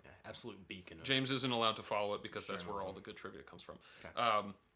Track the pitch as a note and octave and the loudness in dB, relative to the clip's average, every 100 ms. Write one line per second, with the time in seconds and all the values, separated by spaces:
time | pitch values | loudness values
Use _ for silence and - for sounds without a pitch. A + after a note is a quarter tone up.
0 | - - - F#2+ A#2+ G2 F#2 F#2+ F2+ E2+ | -16 -16 -12 -10 -10 -12 -12 -12 -12 -8
1 | A#2 C3+ C3 C3 C3 A#2 A2+ A2 A2 G#2+ | 2 4 4 2 2 6 6 4 0 2
2 | G#2 G#2 G#2+ G#2+ - G2 F2+ G2+ F#2+ F#2+ | 2 0 -2 -6 -4 -4 -4 -4 -4 -6
3 | G2 G#2 F#2+ - - F2+ - D2 - - | -10 -10 -10 -12 -14 -14 -14 -14 -16 -16
4 | F#2 E2 A#2 G#2+ G2+ G2 _ | -8 2 6 6 2 -8 _